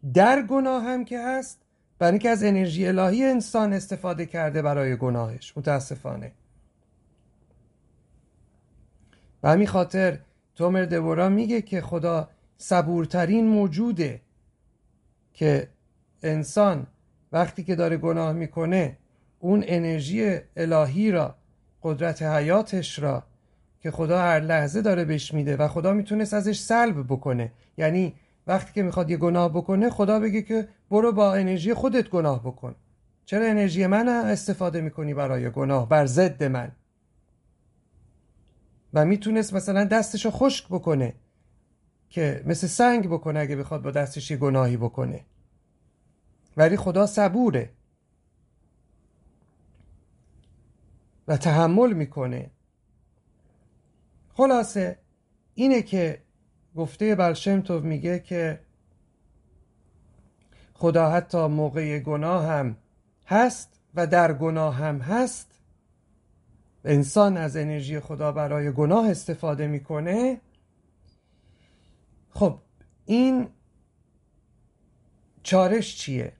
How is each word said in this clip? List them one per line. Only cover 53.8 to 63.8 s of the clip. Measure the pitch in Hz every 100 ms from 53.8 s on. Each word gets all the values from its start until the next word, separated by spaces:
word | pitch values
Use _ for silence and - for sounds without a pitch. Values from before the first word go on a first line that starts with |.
| _ _ _ _ _
خلاصه | - 269 254 220 202 180 180 _ _ _ _ _
اینه | - 262 254
که | - 190 165 147 _ _ _ _ _ 160
گفته | 160 - 214
بلشمتوف | 208 175 165 196 196 190 170
میگه | 151 156 165 175
که | 175 175 165 151 _ _ _ _ _ _ _ _ _ _ _ _ _ _ _ _ _ _ _ _ -
خدا | _ 170 165 160
حتی | 170 170 175 156
موقع | 151 151 139 156 147
گناه | 139 147 156 180 160
هم | 156 131 110 _ _ _ _ -
هست | 202 247 240 - _